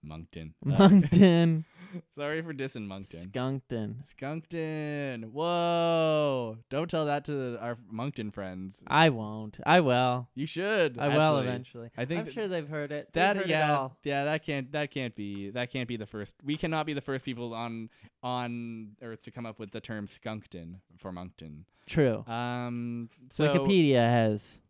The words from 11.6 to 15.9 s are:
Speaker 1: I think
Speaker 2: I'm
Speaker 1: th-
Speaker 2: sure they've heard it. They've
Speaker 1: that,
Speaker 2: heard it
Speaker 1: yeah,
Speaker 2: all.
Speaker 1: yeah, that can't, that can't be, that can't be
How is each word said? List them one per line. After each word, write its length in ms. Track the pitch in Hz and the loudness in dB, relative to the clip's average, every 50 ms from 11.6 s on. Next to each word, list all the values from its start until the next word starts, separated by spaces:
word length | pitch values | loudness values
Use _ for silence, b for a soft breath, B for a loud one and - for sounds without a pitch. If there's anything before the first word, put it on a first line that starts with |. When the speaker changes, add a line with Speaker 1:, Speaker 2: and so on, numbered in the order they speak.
| 127 - - 120 117 117 _ | -8 -12 -16 -16 -16 -14 _
Speaker 1:
I 80 | - 123 | -6 -4
think 140 | 131 165 175 | -2 -2 -4
Speaker 2:
I'm 40 | - | -4
Speaker 1:
th- 80 | - - | -6 -6
Speaker 2:
sure 140 | 233 214 190 | -6 -4 -4
they've 200 | 185 170 151 143 | -4 -4 -6 -6
heard 240 | 156 151 147 139 | -6 -6 -6 -6
it. 160 | 147 147 139 _ - | -6 -8 -10 _ 0
They've 80 | 160 | 2
Speaker 1:
that, 140 | 180 196 202 | 4 4 2
Speaker 2:
heard 100 | 196 190 | 0 0
it 20 | 175 | 0
Speaker 1:
yeah, 280 | 156 156 156 151 147 143 | 2 2 4 2 2 0
Speaker 2:
all. 180 | 135 131 - _ | 0 -4 -8 _
Speaker 1:
yeah, 220 | _ 143 139 139 143 | _ -2 -2 0 0
that 180 | 151 156 151 - | 0 -2 -2 -2
can't, 260 | - 143 139 131 135 | -4 -4 -4 -4 -4
that 180 | 143 147 147 139 | -4 -4 -4 -4
can't 240 | - 139 131 120 - | -4 -6 -6 -6 -6
be, 340 | - 104 101 101 101 98 101 | -6 -8 -6 -6 -6 -8 -6
that 200 | 104 123 123 120 | -4 -6 -6 -4
can't 180 | - 131 123 | -4 -6 -4
be 80 | 120 | -4